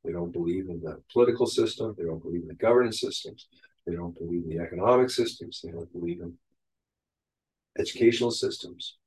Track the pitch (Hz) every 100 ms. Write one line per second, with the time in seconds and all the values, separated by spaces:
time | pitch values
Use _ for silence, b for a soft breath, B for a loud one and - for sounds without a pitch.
0 | 82 85 85 85 85 90 92 82 78 76
1 | _ 120 120 117 120 - 110 - 110 95
2 | 82 80 - 87 82 - 110 123 120 110
3 | - - - - - b b b - 85
4 | 87 85 82 87 82 82 85 87 101 127
5 | 123 - 117 - - - 85 82 82 87
6 | 85 87 85 - _ _ _ _ _ _
7 | _ _ _ _ _ _ _ - - -
8 | 117 117 120 120 - - - - - -